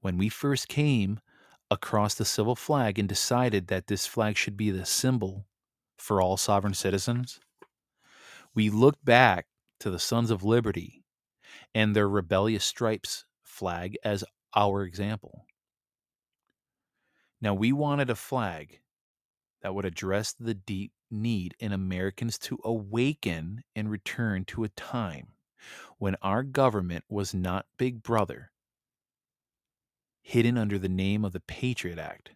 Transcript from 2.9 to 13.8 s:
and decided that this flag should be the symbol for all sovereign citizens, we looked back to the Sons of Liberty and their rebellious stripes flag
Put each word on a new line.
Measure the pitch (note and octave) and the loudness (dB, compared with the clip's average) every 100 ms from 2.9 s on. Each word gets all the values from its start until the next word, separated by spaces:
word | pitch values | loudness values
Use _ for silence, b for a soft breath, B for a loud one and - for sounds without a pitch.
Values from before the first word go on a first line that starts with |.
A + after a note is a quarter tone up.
| G2 | 0
and | G2+ | -2
decided | G2 - B2 B2+ G#2 F2 | 0 0 2 2 0 0
that | F#2+ - | -4 -2
this | G#2 - | -4 -2
flag | - G#2+ G#2 | 0 0 0
should | - G2+ | -4 -2
be | G#2+ | -2
the | F#2 F2 | -2 -2
symbol | - C3 B2+ G2 F#2+ - _ _ _ _ _ | 0 2 0 -2 -6 -14 _ _ _ _ _
for | - G2+ | 0 2
all | F#2 F#2+ | 4 2
sovereign | - G2+ G2+ | 2 2 2
citizens, | G2 G2 F#2+ G#2 A#2+ B2 - _ _ - _ _ _ B B B B B | 0 0 0 0 -2 -4 -10 _ _ -20 _ _ _ B B B B B
we | - G#2+ | 0 2
looked | G#2+ C3 D3 | 6 6 6
back | B2+ A#2+ B2+ F2 - _ _ _ | 6 8 8 6 -2 _ _ _
to | G#2+ | -6
the | F2+ | -4
Sons | - A#2 A#2 | 0 0 2
of | G#2 | 0
Liberty | G2+ A#2 A2+ F2 - - _ _ _ _ B B B | 4 2 2 -4 -8 -18 _ _ _ _ B B B
and | A2 G#2+ | 0 4
their | G#2 G2+ | 4 4
rebellious | G2+ E2+ F#2+ G#2+ G#2+ | 2 2 2 2 0
stripes | - - A#2 A2 - - - _ | -2 -2 -2 -2 -6 -12 -12 _
flag | - - F#2+ F2 | -20 -8 -6 -4